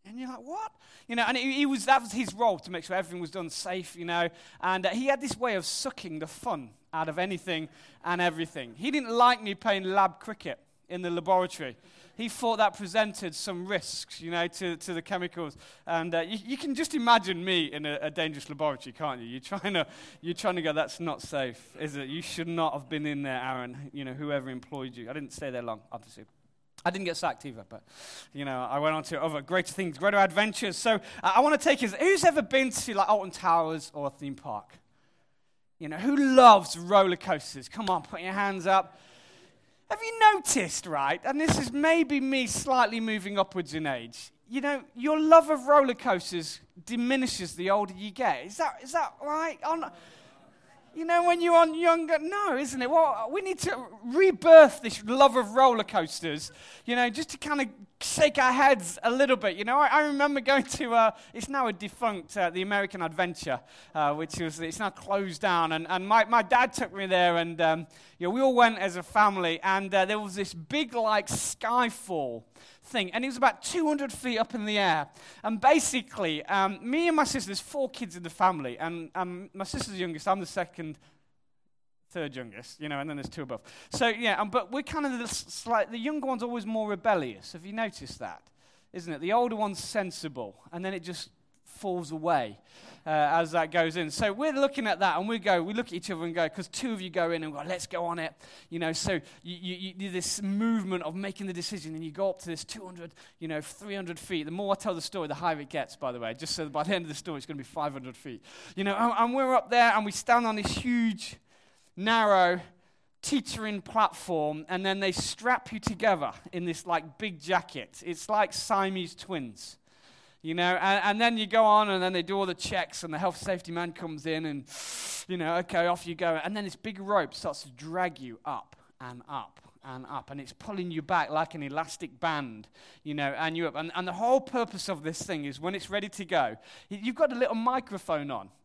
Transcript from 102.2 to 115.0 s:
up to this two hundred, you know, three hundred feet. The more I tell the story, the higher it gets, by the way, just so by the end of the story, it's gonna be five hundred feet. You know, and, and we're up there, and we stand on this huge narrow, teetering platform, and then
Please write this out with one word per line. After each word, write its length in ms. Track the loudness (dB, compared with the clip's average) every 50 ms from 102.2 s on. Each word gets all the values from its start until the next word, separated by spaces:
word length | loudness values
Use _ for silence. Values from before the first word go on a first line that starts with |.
| -2 -2
up 120 | -2 -4
to 60 | -8
this 160 | -10 -10 -10
two 220 | -10 -14 -14 -14 -14
hundred, 300 | -14 -14 -16 -16 -18 _ -20 -20 -20 _ _
you 100 | -8 -6
know, 140 | -6 -6
three 320 | -6 -8 -16 -14 -10 -8 -8
hundred 240 | -6 -6 -8 -10 -10
feet. 260 | -6 -4 -4 -4 -4
The 80 | -4
more 200 | -6 -4 0 0
I 40 | 0
tell 180 | 0 0 -4 -4
the 60 | -4
story, 280 | -8 -8 -6 -6 -6 -6
the 60 | -6
higher 240 | -2 -2 -2 -2 -2
it 120 | -6 -6
gets, 260 | -6 -6 -6 -6 -8
by 160 | _ -6 -6
the 80 | -6 -6
way, 140 | -6 -8 -8
just 200 | -8 -8 -8 -6
so 140 | -6 -6 -6
by 140 | -4 -4 -2
the 100 | -2 -2
end 120 | -4 -4
of 20 | -6
the 60 | -12
story, 240 | -10 -8 -8 -8 -8
it's 80 | -10
gonna 100 | -10 -12
be 80 | -12 -12
five 300 | -10 -6 -6 -4 -4 -6
hundred 220 | -8 -12 -12 -16
feet. 260 | -14 -14 -14 -14 -14 _ -20 -20 -20 -20 -12 -6
You 80 | -4 -2
know, 100 | -2 0
and, 180 | 2 0 2 4
and 180 | 2 2 2 2
we're 200 | 0 2 4 4
up 160 | 2 2 4
there, 220 | 4 6 6 6
and 120 | 6 4 0
we 80 | -2
stand 340 | -6 -6 2 4 4 4 4
on 100 | 2 -2
this 140 | -2 -4 -4
huge 680 | -4 -4 -2 0 2 2 2 2 0 -2 -8 -14 -14 _ _ _ _ _ _ _ _ _ _ _ _
narrow, 640 | -4 0 2 4 4 6 6 8 8 8 6 4 0 -4 -14 _ _ _ _ _ _ _ _ _ _
teetering 600 | -6 -2 -2 -2 -2 -4 -8 -6 -6 -6 -6 -6
platform, 840 | -8 -2 2 2 2 2 0 -6 -6 -4 -2 -2 -2 -2 -4 -6 -6 -6
and 160 | -6 -2 0
then 160 | -2 0 0